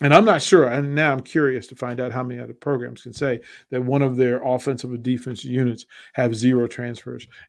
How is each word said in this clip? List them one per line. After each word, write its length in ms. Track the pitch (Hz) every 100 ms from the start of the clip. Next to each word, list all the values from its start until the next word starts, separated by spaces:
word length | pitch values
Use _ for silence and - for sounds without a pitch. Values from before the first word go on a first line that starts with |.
And 120 | 143
I'm 100 | 160
not 160 | 220 165
sure, 260 | - 180 127
and 280 | 131 143
now 180 | 147 156
I'm 80 | 131
curious 460 | 131 160 143 123 -
to 100 | 127
find 240 | 123 120
out 100 | 123
how 120 | 123
many 180 | 127 120
other 140 | 117
programs 480 | - 143 135 120 120
can 100 | 123
say 280 | 107 139 120 - - _
that 120 | 127
one 180 | 127 139
of 160 | 135 123
their 260 | 123 123
offensive 480 | 131 127 143 127 123
or 60 | 120
defensive 540 | 123 123 131 113 135
units 340 | 127 127 113 - - -
have 200 | - 123
zero 320 | 110 123 127 120
transfers 640 | - 120 117 123 123 - -